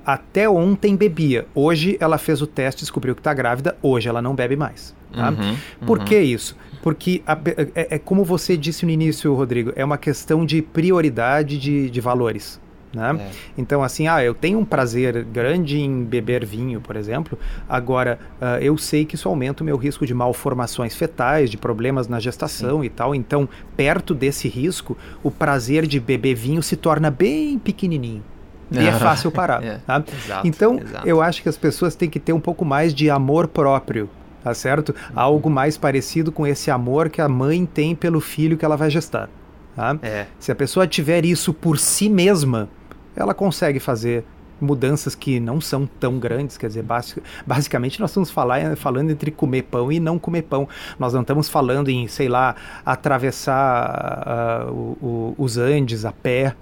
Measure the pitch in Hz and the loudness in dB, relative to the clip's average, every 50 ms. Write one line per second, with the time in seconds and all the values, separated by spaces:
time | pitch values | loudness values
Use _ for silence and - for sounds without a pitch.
0 | - 147 135 - - - - 185 214 220 196 170 170 196 202 196 - 202 196 175 | -2 -2 -2 -2 -4 -4 0 2 2 4 4 4 4 2 2 2 2 2 4 4
1 | 208 208 156 165 160 143 127 113 - - - 143 143 165 175 147 160 190 196 - | 4 2 2 2 2 2 2 2 -2 -2 0 2 4 4 4 2 2 0 0 2
2 | 165 160 156 143 - - 156 135 147 - - - 131 135 - - 147 - - 143 | 2 2 2 2 0 0 0 0 -2 -4 -2 -2 -2 -2 -4 -6 -10 -8 -6 -4
3 | 117 127 123 - - 151 147 135 123 117 123 131 139 175 - - - 139 131 120 | -2 -2 -2 -2 -2 -2 0 0 0 0 0 0 -2 -4 -2 0 2 2 2 2
4 | 104 120 113 120 120 131 139 127 123 123 139 143 147 110 - - - - - - | 2 0 -2 -2 -2 -2 -2 0 0 0 0 -2 -2 -4 -6 -10 -18 -20 -20 -20
5 | - - - 117 117 - 104 110 101 101 113 147 - - - - 120 113 113 - | -20 -12 -4 -2 0 0 0 0 -2 -2 -2 -4 -8 -12 -14 -4 0 2 2 2
6 | 98 - 214 208 170 131 120 107 - - - - - - - - - 165 151 - | 4 4 4 4 6 4 2 -2 -4 -8 -14 -16 -18 -20 -14 -4 -2 -2 -2 0
7 | - 185 180 170 - - 151 156 143 170 160 - 143 - - 170 160 - 160 147 | 0 0 -2 0 0 0 -2 0 0 -2 -2 0 -2 -2 -2 -4 -2 -2 -4 -4
8 | - - 185 196 196 170 185 - - - 180 156 143 165 160 - 175 165 160 156 | -2 0 2 2 2 2 0 0 0 0 0 0 0 -4 -4 -2 0 0 2 2
9 | 160 156 147 - - 151 139 131 139 117 120 120 113 120 - - 135 143 147 143 | 2 2 0 0 0 2 2 2 2 0 0 0 -2 -2 -2 -2 -2 -2 -2 -2
10 | - 156 131 - - - 156 160 165 143 151 160 156 - - 165 160 185 185 175 | -2 -2 -4 -2 0 0 2 2 2 2 0 0 0 0 0 2 2 4 4 4
11 | 156 151 117 113 117 123 143 151 151 139 147 143 131 143 147 143 135 127 120 123 | 4 2 2 2 2 2 2 2 2 0 -2 -4 -2 0 0 0 0 -2 -2 -2
12 | 113 123 123 123 120 113 107 101 - - - - - - - - - - - 113 | 0 0 2 2 2 0 -2 -4 -8 -14 -16 -18 -20 -20 -20 -20 -18 -12 -8 -4
13 | 110 127 165 156 101 95 92 - - - - 135 123 - 147 139 135 123 - - | -2 -2 -2 -2 -4 -8 -12 -14 -16 -12 -8 -8 -2 0 2 2 2 0 0 0
14 | 156 160 165 151 127 120 117 - 151 170 202 226 202 - 156 135 127 117 113 123 | 2 2 4 4 4 2 2 0 0 0 2 2 2 2 2 2 2 2 2 2
15 | 127 123 117 120 110 113 110 120 117 131 165 185 165 139 143 151 143 139 135 127 | 2 2 0 -2 -4 -4 -2 -2 0 0 2 0 0 0 0 0 0 0 -2 -2
16 | 120 110 120 120 107 117 123 120 117 101 104 113 127 131 120 107 - - 107 107 | -2 -2 -2 -2 0 0 -2 -2 -2 -4 -6 -6 -4 -4 -4 -6 -8 -8 -8 -8
17 | 104 107 117 147 160 - - - - - - - - - 123 127 120 123 127 127 | -6 -4 -4 -4 -4 -6 -6 -6 -6 -6 -6 -6 -6 -4 -4 -2 0 0 0 2
18 | 123 123 117 - - - - - 127 123 123 131 135 139 156 156 - - 156 151 | 2 0 -2 -4 -6 -14 -10 -4 -2 -2 0 2 2 2 2 0 0 0 0 0
19 | 156 156 - - - 196 180 139 127 135 143 - 160 156 143 120 127 143 - - | 0 0 -4 -4 -4 -2 -2 -2 -2 -2 -4 -4 -2 -2 -2 0 -2 -2 -2 -2
20 | 151 123 123 123 123 123 120 - - 139 127 123 120 113 - - 120 113 - - | -2 -2 0 0 0 0 -2 -2 -2 -2 -2 -2 -2 -4 -4 -4 -4 -4 -4 -4
21 | - 117 - - 123 127 147 156 139 110 98 - - 117 113 107 113 131 135 131 | -4 -4 -2 0 0 2 4 4 2 2 0 -2 -4 -2 -2 -2 -2 0 0 -2
22 | 120 113 120 117 107 127 - - - 151 - - 107 123 147 156 135 110 - - | -2 -2 -2 -4 -4 -4 -4 -4 -6 -6 -6 -4 -2 -2 0 0 -2 -4 -4 -2
23 | 117 135 143 131 117 - 147 143 139 - - - - - - - 139 143 175 180 | -2 -2 0 -2 -2 0 0 0 0 0 -4 -10 -18 -6 -2 0 2 2 2 2
24 | - - 165 120 131 139 139 - - 120 - 123 139 185 175 - - - 120 - | 0 -2 -2 0 0 0 0 -2 -4 -4 -2 -2 -2 -2 -2 -4 -6 -8 -8 -10
25 | - - - - - 139 - - 160 147 139 131 107 123 143 160 160 147 143 135 | -10 -14 -10 -4 -4 -4 -2 0 2 2 2 2 2 2 2 2 2 2 0 0
26 | 113 139 131 117 107 135 127 113 117 131 156 170 151 - 185 - - 165 151 151 | 0 0 0 2 2 0 0 0 0 -2 0 0 0 -2 -2 0 2 2 2 2
27 | 160 151 131 123 180 233 294 311 302 294 277 226 - 220 196 - 196 180 160 139 | 2 2 2 2 2 2 2 0 0 0 -2 -2 -2 -4 -2 -2 -2 -2 -2 -2
28 | 123 117 110 104 104 - - - - - - - - - - 127 - - 117 110 | -4 -6 -8 -10 -12 -14 -16 -18 -20 -20 -20 -20 -12 -4 0 2 4 4 4 4
29 | - 165 151 - - 165 - 185 180 165 123 - 117 113 104 120 - - 131 147 | 4 4 4 2 0 0 0 0 0 0 0 0 -2 -4 -8 -8 -4 0 0 0
30 | 151 - 143 131 - 107 98 - - 170 156 - 214 226 254 - - 107 - - | 0 -2 -8 -10 -8 -6 -4 0 0 0 2 4 4 4 4 2 -2 -8 -10 -4
31 | - 175 165 160 160 175 160 - - 165 147 - - 151 - - 185 165 - - | 0 4 4 4 4 4 0 0 -2 -4 -2 0 0 0 2 2 0 -2 0 0
32 | 180 151 - 151 - - 165 160 - 180 165 - 180 147 139 147 160 165 143 135 | -2 -2 -2 -2 0 0 0 0 0 -2 -4 -2 0 0 2 2 2 2 2 4
33 | 151 151 143 135 135 135 147 165 175 156 - 165 147 139 135 131 - - 123 113 | 4 4 4 4 4 4 4 2 2 2 2 2 4 4 4 2 0 -2 -2 -2
34 | 104 - - - - - - - - 123 113 - - 131 143 151 147 - - - | -4 -4 -8 -14 -20 -20 -18 -8 -6 -4 -4 -2 0 0 2 2 0 0 -4 -4
35 | - - 123 120 123 139 151 151 151 156 147 131 135 151 151 - 151 143 135 135 | -8 -6 -2 2 4 4 4 4 4 2 2 2 2 0 0 0 0 2 2 0
36 | 127 - - 165 160 160 156 - 151 143 143 - - 160 135 123 120 123 131 151 | 0 -2 -2 -2 -2 -2 -2 0 0 0 0 0 0 0 0 0 0 2 2 2
37 | 165 156 - - 156 143 127 127 131 143 165 180 180 - - 156 147 165 170 - | 2 0 0 0 2 2 2 2 2 2 2 2 0 0 0 0 0 0 0 0
38 | - 170 165 151 - - - 151 156 160 160 156 165 151 151 139 156 156 143 165 | 0 0 0 0 -2 -2 -2 0 2 2 2 2 2 2 2 2 2 2 2 0
39 | - - - 110 107 - - - - - - - - - - - 110 123 147 151 | -2 -2 -4 -6 -6 -8 -12 -18 -20 -20 -20 -20 -20 -14 -6 -4 -2 -2 -2 -2
40 | 123 110 107 104 101 - - - - - 120 - 139 - - 185 185 160 - - | -4 -6 -6 -6 -6 -8 -12 -8 -4 -4 -2 0 -2 0 2 2 2 2 2 0
41 | 147 147 170 175 160 175 175 - - 180 147 - - 165 147 - - - - - | 0 2 2 4 4 4 2 2 0 -2 -2 0 0 0 2 2 2 0 2 2
42 | 202 214 208 180 175 196 202 165 143 131 120 110 104 - - - - - - - | 4 4 6 6 6 6 4 4 4 2 2 0 -2 -4 -8 -14 -20 -20 -20 -20
43 | - - - - - 202 185 - 196 190 - - 180 151 139 131 - 143 123 107 | -20 -10 -6 -2 -2 -2 0 0 0 0 0 2 2 0 0 0 0 -2 -2 0
44 | 113 120 120 117 113 - - - - - - - 143 139 143 123 127 131 147 143 | 0 0 0 -2 -4 -6 -12 -20 -20 -20 -8 -2 0 0 2 2 2 2 2 0
45 | - 135 - - - 143 127 120 117 113 131 160 - - 143 135 139 - - - | -2 -4 -8 -4 -2 0 0 0 0 0 -2 -4 -2 -2 -2 -2 -2 -4 -4 -4
46 | 135 123 127 127 113 117 113 131 143 139 - - - 110 104 113 107 120 117 120 | -2 -2 -2 -2 -2 -2 -2 -2 -4 -6 -6 -8 -8 -6 -6 -6 -4 -2 -2 -2
47 | 120 - - - - - - - - - 123 147 143 - - 123 120 135 - - | -4 -6 -10 -12 -12 -12 -14 -10 -6 -2 0 0 0 0 0 -2 -2 -2 -2 -4
48 | 208 151 - 202 180 - - 160 127 123 123 147 156 160 147 - - 139 123 131 | -4 -2 0 0 -2 0 0 0 0 2 2 0 0 -2 -2 -2 -2 -2 0 0
49 | 151 160 151 151 - 151 - - 160 135 127 131 127 - - 120 123 135 160 170 | 0 0 0 -2 -2 -6 -2 -2 -2 0 0 0 -2 -2 -2 0 0 0 0 0
50 | 165 160 170 170 - 175 170 170 160 - 139 135 143 - - - - - - - | 0 0 0 -2 -2 -2 -2 -4 -2 -2 -2 -2 -2 -4 -8 -12 -16 -14 -6 -4
51 | 131 123 123 127 120 - 139 151 143 - - 151 135 123 127 143 143 135 127 123 | -2 0 0 0 0 2 0 0 0 2 2 2 2 2 2 2 0 0 0 -2
52 | 120 107 - - 139 123 123 127 131 127 120 - - - - - - - 131 - | -2 -4 -2 -2 0 2 2 4 2 2 0 -2 -10 -16 -16 -6 -2 -2 -2 0
53 | - 151 135 127 131 131 120 - - 143 131 135 139 131 123 120 120 127 131 - | 2 0 2 2 2 -2 -2 -2 -2 0 2 2 2 2 2 2 0 -2 -2 -4
54 | - - - - - 131 120 117 117 117 117 117 120 123 123 120 117 117 - - | -4 -4 -6 -6 -4 -4 -2 -2 0 0 -2 -2 -4 -4 -6 -6 -6 -6 -8 -6
55 | 139 123 117 117 113 117 - - 139 123 110 123 120 135 147 147 135 113 117 107 | -6 -4 -4 -4 -4 -4 -2 -2 -2 -2 0 2 2 4 4 4 2 0 -2 -4
56 | 107 107 - - - 127 123 127 135 135 - - | -4 -6 -6 -4 -2 0 2 2 2 0 0 -4